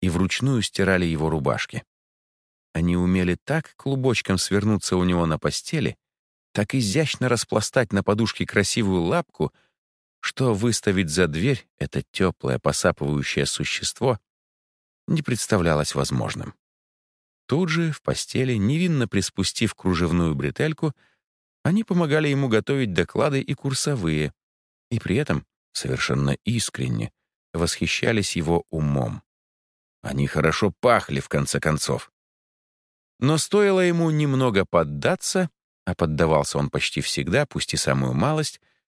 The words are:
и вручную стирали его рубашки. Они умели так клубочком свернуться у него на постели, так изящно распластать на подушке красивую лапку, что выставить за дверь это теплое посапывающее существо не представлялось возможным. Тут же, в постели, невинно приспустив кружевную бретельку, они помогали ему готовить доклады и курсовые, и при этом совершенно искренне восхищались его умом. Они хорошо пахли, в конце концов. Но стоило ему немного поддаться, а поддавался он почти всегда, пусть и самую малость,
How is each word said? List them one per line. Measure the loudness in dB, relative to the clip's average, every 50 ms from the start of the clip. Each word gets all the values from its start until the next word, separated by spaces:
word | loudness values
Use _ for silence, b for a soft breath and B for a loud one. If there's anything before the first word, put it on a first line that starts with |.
и | -2 -2
вручную | 2 2 0 0 0 -2 0 0 0 0 -2
стирали | -4 -2 -2 0 2 2 2 2
его | 0 0 0 0 0
рубашки. | 0 0 0 -2 -2 -2 -4 -8 -10 -12 -12 _ _ _ _ _ _ _ _ _ _ _ _ _ _ _ _ _ _
Они | -2 0 0 2 2
умели | 2 2 2 2 2 0 0 -2 -2
так | -2 -2 -2 -2 -6 -16
клубочком | -8 -4 -4 -2 0 0 0 0 0 0 0 -2 -2
свернуться | 0 0 0 0 2 2 0 0 0 0 0 2
у | 2
него | 2 2 2 2
на | 0 0 0
постели, | -2 -4 -4 -4 -6 -4 -4 -2 -2 -2 -4 -6 _ _ _ _ _ _ _ _ _ _ _
так | -4 -2 0 0
изящно | 0 0 0 0 0 0 0 -2 -2 0 0
распластать | 0 0 0 -2 -2 -2 -2 0 0 0 0 2 0
на | 0 2
подушке | 2 2 2 2 -2 -2 -4 -6
красивую | 0 0 0 0 2 0 0 2 2 2 2 2
лапку, | 2 0 0 -2 -4 _ -4 -4 -4 -4 _ _ _ _ _ _ _ _ _ _ _ _ _
что | -16 -16 -4 -2 0 0 2
выставить | 2 2 0 0 2 0 2 2 2 0 0
за | 2 2 2 2
дверь | 2 0 0 0 0 -2 -4 _ _ _
это | -8 -4 -4 -6 -6 -6
теплое | -2 0 0 0 0 -2 -2 -2 -2 0
посапывающее | 0 0 0 2 2 0 0 0 -2 -2 -2 -2 -2 -2 -2 -2 -2
существо | -2 -2 -4 -4 -4 -6 -4 -6 -6 -6 -2 -2 -2 -2 -2 -6 _ _ _ _ _ _ _ _ _ _ _ _ _ _ _ _ -2
не | -2 -2
представлялось | 0 -2 -4 -4 0 0 2 2 4 2 2 2 0 0 -2
возможным. | -2 -2 0 -2 -2 -2 -4 -6 -8 -10 -12 -14 _ _ _ _ _ _ _ _ _ _ _ _ _ _ _ _ _ _ -2
Тут | 0 0 0 0
же, | 0 0 0 -2
в | -2 -4
постели, | -4 -4 -4 -4 -6 -4 -2 -2 0 0 0
невинно | 2 2 2 2 2 2 0 2 0 0 0
приспустив | 0 -2 -2 -2 -2 -2 -2 -2 0 0 -2 -2 -2
кружевную | -2 -2 0 0 2 2 2 2 2 2 2 0
бретельку, | 0 -2 -4 -2 -2 -2 -2 -2 -2 -2 -4 -4 -4 _ _ _ _ _ _ _ _ _ _ _ _ _
они | 0 0 0 0
помогали | 0 0 2 2 2 2 2 2 2
ему | 2 2 2 2
готовить | 2 2 2 2 0 0 0 0 0
доклады | 0 0 0 0 0 0 2 0 -2
и | -2 -4 -6
курсовые, | -4 -4 -4 -2 -2 -2 -2 -2 -2 0 0 0 0 -2 -2 -6 _ _ _ _ _ _ _ _ _ _ _
и | -6 -4
при | -2 0 0 0
этом | 0 0 -2 -2 -2 -6 _ _ _ _ _
совершенно | -8 -6 -4 -4 -4 -2 -2 0 0 0 0 -2 -2 _
искренне | -4 -2 -2 -2 -4 -4 -6 -4 -4 -2 -4 -4 -6 -10 _ _ _ _ _ _ _ -4
восхищались | -2 -2 -2 0 -2 -2 -2 -2 0 0 0 0 0 0 -2 -2 -4
его | 0 0 0 0 0 -2
умом. | -4 -2 0 0 0 0 -2 -2 -6 -10 -14 _ _ _ _ _ _ _ _ _ _ _ _ _ _ _
Они | -12 -6 -2 -2 -2 -2
хорошо | 0 0 0 0 2 2 0 -2 -2 0
пахли, | 2 4 4 4 2 -2 -4 -6
в | -4 -2
конце | -2 -2 -2 -2 -2 -2
концов. | 0 0 0 0 -2 -2 -4 -4 -6 -12 _ _ _ _ _ _ _ _ _ _ _ _ _ _ _ _ _ _ _ _ _ _
Но | 0 2 2 2
стоило | 0 0 2 4 4 4 4 4
ему | 4 4 2 2 2 2
немного | 2 2 2 2 2 2 2 2 2 2 0
поддаться, | 4 2 2 2 2 -2 -2 0 0 0 0 -4 -2 0 0 0 0 -4 _ _ _ _ _ _
а | -6 -2
поддавался | 0 0 0 2 2 2 4 4 4 2 0 -2 -2
он | -2 -2
почти | -2 -2 -4 -2 -4 -4
всегда, | -4 -4 -4 -4 -2 0 0 0 0
пусть | -2 -4 -6 -6 -4 -4
и | -2
самую | 0 0 0 0 0 0 0
малость, | 0 0 0 0 -2 -2 -4 -8 -12 _ _ _ _ _